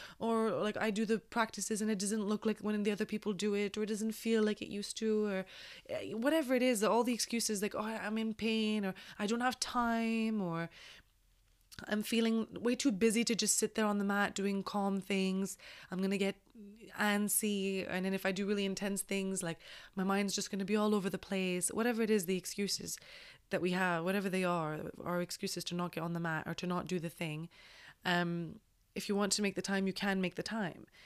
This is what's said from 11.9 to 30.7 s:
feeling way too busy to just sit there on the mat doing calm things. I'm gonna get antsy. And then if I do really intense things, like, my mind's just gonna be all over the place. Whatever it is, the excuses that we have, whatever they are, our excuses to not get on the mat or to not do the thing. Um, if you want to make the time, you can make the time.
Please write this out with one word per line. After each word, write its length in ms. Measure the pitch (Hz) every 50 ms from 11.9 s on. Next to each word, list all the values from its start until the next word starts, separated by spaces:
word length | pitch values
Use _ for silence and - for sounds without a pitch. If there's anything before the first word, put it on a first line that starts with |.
| 208 214 208
feeling 440 | - 233 226 226 226 226 226 220 - - 160
way 160 | 196 240 254
too 160 | 247 - 285
busy 320 | 208 175 226 226 202 233 233
to 120 | - 233
just 220 | 185 214 208 -
sit 180 | - 220 214 -
there 100 | - 220
on 140 | 208 208 202
the 40 | 202
mat 300 | 202 202 202 202 202 -
doing 300 | - 196 202 196 196 190
calm 360 | - - 208 196 196 196 196
things. 580 | 185 - 202 190 190 190 190 190 196 190 - - - - - - - -
I'm 100 | 185 180
gonna 160 | 190 190 196
get 180 | 190 196 196 196 - _ _ - 233 202 202 208 226 220 - - -
antsy. 840 | 214 208 202 208 208 202 - - - 208 208 196 190 196 190 190 185
And 180 | - - 185 185
then 80 | 190 190
if 120 | 190 -
I 60 | 196
do 160 | 190 190 202
really 180 | 196 208 202 196
intense 360 | 196 190 190 202 202 202 196
things, 420 | - - 196 196 190 190 190 185 185
like, 160 | 165 165 - - - - - - - -
my 80 | 190 185
mind's 320 | 190 190 202 208 196 -
just 140 | - 190 -
gonna 160 | - 196 202
be 100 | 175 208
all 200 | 214 208 214 214
over 140 | 208 180 196
the 80 | 196
place. 520 | - - - 196 190 185 185 180 180 175 -
Whatever 320 | - - 226 240 240 220
it 80 | 226 214
is, 160 | 220 214 175
the 120 | 165 190
excuses 600 | 180 175 - - - 202 185 - - - - - - - - - - - - - - _ -
that 120 | - 165
we 100 | 165 185
have, 320 | 180 185 190 180 175 165 165
whatever 260 | 180 190 202 190 196
they 140 | 175 185 185
are, 360 | 180 175 170 160 151 156 151 156 - - - -
our 180 | - 175 175
excuses 420 | 175 170 - - - 190 - 180 -
to 100 | - 175
not 160 | 175 175 175
get 120 | - - 160
on 100 | 170 170
the 60 | 170
mat 240 | 170 165 160 156 -
or 60 | - 170
to 120 | - -
not 200 | 175 180 175 -
do 120 | - 185 180
the 100 | 156 170
thing. 380 | - - 175 156 151 156 165 170 - - - - - - - - - _ -
Um, 560 | 180 175 175 175 170 170 170 170 156 - - _ _ _ _ _ _ -
if 120 | 220 -
you 80 | - 202
want 160 | 202 208 196 -
to 80 | -
make 140 | 208 196 -
the 60 | -
time, 240 | 185 - 196 196 196
you 60 | 190 180
can 260 | - - 202 190 190
make 160 | 185 175 -
the 80 | - 170
time. 440 | - 214 226 202 160